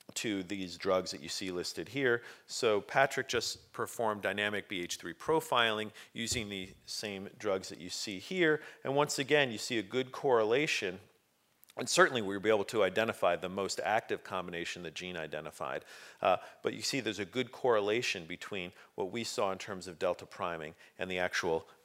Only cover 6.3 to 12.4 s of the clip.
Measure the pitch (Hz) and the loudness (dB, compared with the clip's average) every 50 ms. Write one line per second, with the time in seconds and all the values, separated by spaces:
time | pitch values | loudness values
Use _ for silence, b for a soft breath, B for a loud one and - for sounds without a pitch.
6.3 | - 123 107 101 101 95 92 95 - - _ - - - - 104 98 95 98 104 | -2 -2 -2 -4 -4 -6 -6 -8 -12 -16 _ -10 -8 -6 -6 -4 -6 -6 -8 -10
7.3 | - - - 104 95 98 95 - 98 - 82 90 - - - 110 98 95 - - | -10 -4 0 0 0 0 0 -4 -12 -10 -10 -8 -6 -6 -6 -6 -6 -6 -6 -4
8.3 | 185 185 170 156 151 147 B B B B B 131 135 143 151 147 - - 135 120 | 0 2 4 4 4 2 B B B B B 0 2 2 2 2 2 -2 2 4
9.3 | 147 147 139 127 110 101 - - 127 110 98 95 110 127 131 127 - - - 139 | 4 4 4 4 0 -4 -4 -2 0 -2 -2 0 0 -2 -2 -2 -4 -2 2 6
10.3 | 123 113 110 107 117 139 156 156 - - 107 92 90 92 - - _ _ _ _ | 6 6 6 6 4 4 4 2 0 0 -2 -2 -4 -6 -12 -18 _ _ _ _
11.3 | _ _ _ _ _ _ _ - - - 127 - - 170 180 156 135 117 104 95 | _ _ _ _ _ _ _ -14 -8 -6 -4 2 6 6 6 6 6 2 0 0
12.3 | 101 98 | -2 2